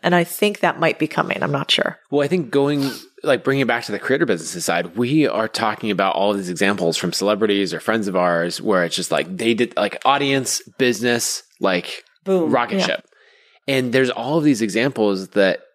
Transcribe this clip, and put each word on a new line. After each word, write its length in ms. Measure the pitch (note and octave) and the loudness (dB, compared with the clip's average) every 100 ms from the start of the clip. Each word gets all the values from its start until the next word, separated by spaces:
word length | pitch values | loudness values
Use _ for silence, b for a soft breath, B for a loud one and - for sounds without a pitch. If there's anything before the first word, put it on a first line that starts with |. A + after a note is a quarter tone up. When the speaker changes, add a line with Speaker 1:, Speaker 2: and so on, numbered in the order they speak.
Speaker 1:
And 100 | F3 F3 | 0 2
I 80 | |
think 360 | E3+ - G#3 G#3 | 0 0 0 2
that 200 | F3 - | -2 2
might 200 | D#3+ - | 0 0
be 80 | D#3 | -2
coming. 340 | - - - | -2 -2 -2
I'm 100 | - | -2
not 200 | C#3 - | -2 0
sure. 280 | - - - _ | 0 0 -4 _
Speaker 2:
Well, 120 | C#3+ | 0
I 40 | C#3 | 0
think 220 | F3+ B2 | 0 0
going, 380 | C#3 C#3+ D3 C3+ A2 - _ | 0 2 0 -2 -6 -14 _
like, 200 | D#3 A#2 | 0 0
bringing 180 | C3 C#3 | 2 0
it 60 | A#2+ | 2
back 180 | A#2+ A2+ | 0 -2
to 60 | |
the 80 | G2+ | -6
creator 260 | - C3+ D3 | -2 0 2
businesses 400 | F2 D#2+ E2+ F2 | 0 -4 -6 -2
side, 300 | F2 F2 A2 | -2 -2 -2
we 300 | B2 D3+ C#3 | 0 2 2
are 200 | G#2+ A2 | 0 -2
talking 420 | - A2+ G#2+ A2 | -2 -2 -2 -2
about 240 | F#2+ F#2+ - | 0 0 2
all 180 | G2+ | 2
these 160 | G2+ F2+ | 0 -4
examples 480 | E2+ G2 G2+ E2+ - | 0 0 2 -2 -2
from 160 | F2+ | -4
celebrities 600 | - G2 G#2 G#2+ G2+ F#2 | -2 0 2 2 2 0
or 60 | E2 | -4
friends 280 | - A2+ G2+ | -2 -2 0
of 80 | F#2 | 0
ours 440 | F2+ E2+ F2 - | 2 2 -2 -4
where 220 | G2+ F#2 | 0 0
it's 120 | E2+ F#2 | 0 -4
just 160 | F2 | -2
like, 260 | D2+ D#2+ F#2 | -2 -2 -2
they 160 | A2+ | 0
did, 220 | A2+ A#2+ - | 2 0 0
like, 240 | G#2 - - | -2 0 0
audience, 560 | C#3+ C#3+ C3+ B2 - - - | 0 0 0 -2 -6 -8 -2
business, 680 | B2 G#2 A#2+ A#2+ - - - _ | 0 0 0 0 -2 -6 -12 _
like, 420 | G2 F2+ - - - _ F#3+ | 0 0 -4 -14 -18 _ -2
Speaker 3:
Boom. 260 | F#3 D#3+ | 0 2
Speaker 2:
rocket 280 | B2 A#2+ G3 | 0 0 0
Speaker 1:
Yeah. 60 | F3+ | 0
Speaker 2:
ship. 180 | - - b b b b b - | -2 -8 b b b b b -2
And 260 | C3+ B2+ | -2 2
there's 160 | C3 B2+ | 2 2
all 280 | - B2 D#3+ | 0 -2 2
of 60 | |
these 180 | D3 A2+ | 2 2
examples 680 | A2 G#2 C#3 A#2+ G#2 F#2+ F#2+ | 0 0 0 2 2 2 0
that 300 | G#2 F#2+ E2+ - | 2 2 2 -6